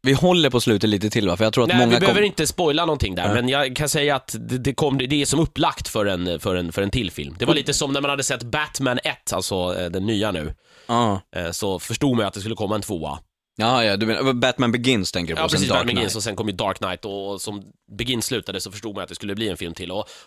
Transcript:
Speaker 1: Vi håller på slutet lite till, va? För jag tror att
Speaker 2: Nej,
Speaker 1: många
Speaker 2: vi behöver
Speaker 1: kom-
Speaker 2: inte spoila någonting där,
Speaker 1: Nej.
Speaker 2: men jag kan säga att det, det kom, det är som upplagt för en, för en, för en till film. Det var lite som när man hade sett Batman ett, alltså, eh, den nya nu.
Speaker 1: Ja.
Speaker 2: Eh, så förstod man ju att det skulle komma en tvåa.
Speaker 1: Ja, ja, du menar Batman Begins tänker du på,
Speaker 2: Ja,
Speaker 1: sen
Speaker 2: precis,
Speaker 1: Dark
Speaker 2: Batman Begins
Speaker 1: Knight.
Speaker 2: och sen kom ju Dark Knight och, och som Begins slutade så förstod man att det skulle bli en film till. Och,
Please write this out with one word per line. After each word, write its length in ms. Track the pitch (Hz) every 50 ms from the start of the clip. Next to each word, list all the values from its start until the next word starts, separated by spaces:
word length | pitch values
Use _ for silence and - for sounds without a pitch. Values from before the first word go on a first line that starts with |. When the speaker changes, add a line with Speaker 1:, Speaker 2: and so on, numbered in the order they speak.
| -
Speaker 1:
Vi 80 | 131 135
håller 360 | 131 156 180 180 175 156 135
på 120 | 123 120
slutet 280 | - 127 110 98 104 110
lite 200 | 104 101 107 107
till, 180 | - 117 101
va? 100 | 92 87
För 60 | 90 110
jag 100 | 110 110
tror 100 | 131 120
att 40 |
Speaker 2:
Nej, 100 | - 180
Speaker 1:
många 160 | - - 117 117
Speaker 2:
vi 60 | -
behöver 220 | 185 196 185 202
Speaker 1:
kom- 40 | 208
Speaker 2:
inte 220 | 202 - - 156
spoila 380 | 139 - - 180 151 143 156 170
någonting 300 | 160 151 135 - 101 92
där, 80 | 87 87
Speaker 1:
Nej. 80 | 92 104
Speaker 2:
men 160 | 120 120 127
jag 260 | 131 143 143 131 127
kan 140 | 123 151 143
säga 260 | - 156 143 147 143
att 200 | 131 - - - 113
det, 180 | 113 113 123
det 160 | 127 120 139 123
kom, 240 | - 156 143 135
det 240 | 135 127 123 151 147
är 40 | 143
som 140 | - - 147
upplagt 480 | 165 - _ - 165 160 - - -
för 180 | - - 113 104
en, 340 | 101 95 87 90 90 85 76
för 160 | - 107 92
en, 160 | 90 87 85
för 100 | - -
en 80 | 98 101
till 200 | - 127 110 85
film. 240 | - - 71 69 - -
Det 60 | 123
var 80 | 123 156
lite 180 | 147 131 147 139
som 200 | - 156 139 139
när 80 | 139
man 80 | 143 139
hade 140 | 143 139 135
sett 200 | - 139 120 117
Batman 560 | 117 - 151 151 - - - 139 127 123 123 -
ett, 300 | 160 131 - _ - -
alltså, 420 | 90 92 - 101 92 90 90 90 92
eh, 100 | 90 87
den 160 | 87 95 95
nya 260 | 110 113 98 107 107
nu. 240 | 92 82 76 78 78 _ _ _ - - -
Speaker 1:
Ja. 340 | - 117 120 120 110 98 92 - _ -
Speaker 2:
Eh, 160 | 85 87 82
så 280 | 90 - - 101 95 85
förstod 320 | - - 113 - 147 143
man 80 | 123 113
ju 80 | 107
att 60 | 98 -
det 60 | 104
skulle 160 | 95 110 110
komma 200 | - 110 95 -
en 60 | -
tvåa. 380 | 98 - 104 82 76 73 69 73 - _ _ _ _ _ _
Speaker 1:
Ja, 280 | - 107 117 127 123 117
ja, 140 | 104 98
du 80 | 98 110
menar 280 | 110 110 82 131 135 127
Batman 380 | 120 120 127 120 - 127 117
Begins 400 | 110 123 120 131 131 107 92 -
tänker 220 | - 92 85 78 82
du 40 |
på, 60 | - -
Speaker 2:
Ja, 60 | -
Speaker 1:
sen 60 | -
Speaker 2:
precis, 140 | 92 95 92
Speaker 1:
Dark 80 | 92 90
Speaker 2:
Batman 160 | - 120 -
Begins 60 | - 113 95 92
Speaker 1:
Knight. 20 |
Speaker 2:
och 80 | 113 101
sen 120 | 113 98
kom 120 | 95 110
ju 60 | 107 95
Dark 240 | 90 107 98 95
Knight 280 | - - 95 90 85 -
och, 260 | 104 98 101 98 101
och 100 | 101 92
som 220 | - 110 101 101 101 98 _ _ _ _ 107
Begins 280 | 101 117 123 127 117 104
slutade 360 | - 131 110 - - 98 95
så 100 | - 98
förstod 240 | 95 104 - 110 101
man 80 | 101 90
att 60 | 80
det 60 | 87
skulle 200 | - - 98 98
bli 140 | 104 113 104
en 80 | 87
film 160 | - 90 85 82
till. 180 | - 92 87
Och, 180 | 92 104 104 - - - -